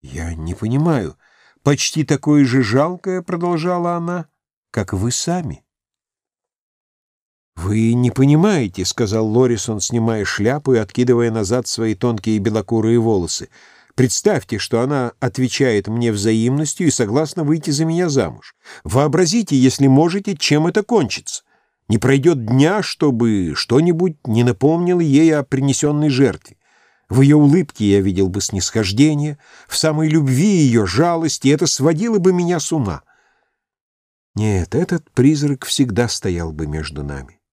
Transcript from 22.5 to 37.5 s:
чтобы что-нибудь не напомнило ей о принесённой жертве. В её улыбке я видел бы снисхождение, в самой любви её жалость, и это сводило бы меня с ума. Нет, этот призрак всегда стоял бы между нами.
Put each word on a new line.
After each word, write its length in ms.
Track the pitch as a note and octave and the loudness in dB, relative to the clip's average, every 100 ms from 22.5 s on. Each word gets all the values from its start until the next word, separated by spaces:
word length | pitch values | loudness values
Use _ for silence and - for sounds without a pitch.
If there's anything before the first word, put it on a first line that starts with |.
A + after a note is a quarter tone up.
| B2 D3 G#3 | 2 2 2
чтобы 720 | F3+ - D3+ A#2+ A#2 G#2 F2 | -4 -2 0 2 0 0 -2
что-нибудь 720 | C#2+ - B2 E3+ E3 F3+ D#3 - | -6 0 2 2 2 -2 -4 -4
не 160 | A2 | 0
напомнило 580 | A#2+ A2 C#3 E3 F3 F3+ | 0 2 0 2 0 0
ей 360 | E3 C#3 D#3+ D3+ | 2 4 4 2
о 60 | |
принесённой 680 | C3+ C3 C#3 C3 D3 D3 D3+ | -2 -2 0 0 0 0 0
жертве. 480 | B2+ C3+ F#2 - _ _ _ _ _ _ | 2 2 0 -14 _ _ _ _ _ _
В 140 | A#2 | 4
её 160 | C#3 D3+ | 6 6
улыбке 480 | C#3+ E3 D#3 - G#2 | 6 4 0 -2 2
я 140 | G2+ | 2
видел 280 | F#2+ F#2 F#2+ | 2 0 -2
бы 120 | G2 | -2
снисхождение, 1000 | - G2 - A2+ G2 G2+ D3+ D3 D3+ C#3+ _ - - | -6 -6 -4 -2 -2 2 2 2 -4 -8 _ -20 -10
в 100 | - | -4
самой 320 | D#3+ D3+ D#3+ | -2 0 0
любви 380 | D#3 C#3 B2+ G3 | 2 2 2 2
её 380 | F#3+ C#3+ A#2 | 4 4 4
жалость, 600 | G2 F#2 E3+ E3+ D#3+ - C3+ | 2 0 0 0 -2 0 0
и 20 | |
это 180 | D3 F3+ | 2 0
сводило 520 | - C#3 D#3+ A#3 G#3+ | 0 0 0 0 0
бы 140 | F3+ | 2
меня 280 | F3+ F3 F3 | 2 0 -2
с 100 | - | -2
ума. 320 | D#3+ G#2+ D#2 _ _ _ _ _ _ _ _ _ _ _ _ _ | -2 -2 -6 _ _ _ _ _ _ _ _ _ _ _ _ _
Нет, 400 | - G#2+ F#2+ E2 | -4 -2 -2 -2
этот 360 | D3+ F3+ F3 _ | -2 -2 -4 _
призрак 540 | - C3 D3+ D3 C3+ | 2 2 2 -2 -4
всегда 440 | - - B2+ G2 A#2+ | -6 -2 0 0 -2
стоял 440 | - G#2 F2 E2 | -2 -4 -4 -6
бы 140 | D2+ D#2 | -8 -6
между 360 | D2+ D2+ C#2+ | -6 -8 -10
нами. 380 | C#2+ C#2+ C#2 _ _ | -10 -10 -14 _ _